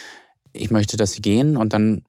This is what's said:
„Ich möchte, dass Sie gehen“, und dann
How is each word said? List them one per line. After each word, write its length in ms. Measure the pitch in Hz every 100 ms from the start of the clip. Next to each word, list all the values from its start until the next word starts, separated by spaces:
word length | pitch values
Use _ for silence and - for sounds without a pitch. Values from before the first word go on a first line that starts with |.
| - - _ _ _
„Ich 180 | - 107
möchte, 260 | 110 104 110
dass 160 | 101
Sie 100 | -
gehen“, 340 | 104 107 147 147
und 160 | 110
dann 300 | 107 107 104